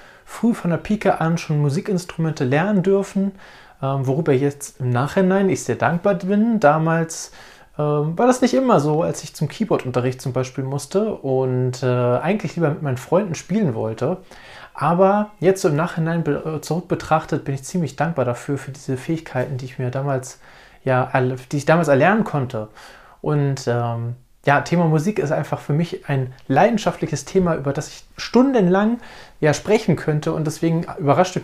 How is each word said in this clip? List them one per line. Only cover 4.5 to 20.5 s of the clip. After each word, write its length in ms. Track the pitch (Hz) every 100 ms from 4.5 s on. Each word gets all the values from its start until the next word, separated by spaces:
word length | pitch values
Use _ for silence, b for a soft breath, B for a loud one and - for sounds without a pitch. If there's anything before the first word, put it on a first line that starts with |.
| 139 - -
im 100 | 123
Nachhinein 580 | 120 139 - 185 190 196
ich 160 | 143 -
sehr 120 | 113
dankbar 400 | 117 170 202 196
bin. 440 | 185 208 226 220
Damals, 720 | 143 156 160 165 165 - - B B B B -
ähm, 380 | 147 147 151 165
war 80 | 247
das 140 | 254
nicht 140 | 247 254
immer 260 | 262 214
so, 220 | 147 151
als 200 | 170 156
ich 120 | - -
zum 140 | 151
Keyboardunterricht 720 | - 214 143 127 127 123 127
zum 120 | 135
Beispiel 320 | 123 127 - 131
musste 500 | 139 - 190 214 -
und, 680 | 135 131 131 127 127 123
äh, 40 | 127
eigentlich 680 | 123 123 123 151 208 165 -
lieber 140 | 160
mit 120 | 151
meinen 140 | 147 127
Freunden 380 | - 170 208 156
spielen 400 | - 202 202 110
wollte. 440 | 110 113 127 185 - B B B B -
Aber 540 | 151 175 190 208 208 -
jetzt 240 | 165 190
so 60 | 180
im 80 | 147
Nachhinein 480 | 175 - 160 170 147
be-, 320 | 147 160 156
äh, 40 |
zurück 280 | - 160 175
betrachtet 560 | 170 - 156 - 147 -
bin 100 | 135
ich 80 |
ziemlich 320 | - 180 156 -
dankbar 300 | 151 160 120
dafür, 340 | 120 - 143
für 140 | -
diese 240 | 131 - 131
Fähigkeiten, 600 | - 160 - 131 127 131
die 100 | 131
ich 120 | -
mir 120 | 123
damals, 500 | 135 143 135 131 - B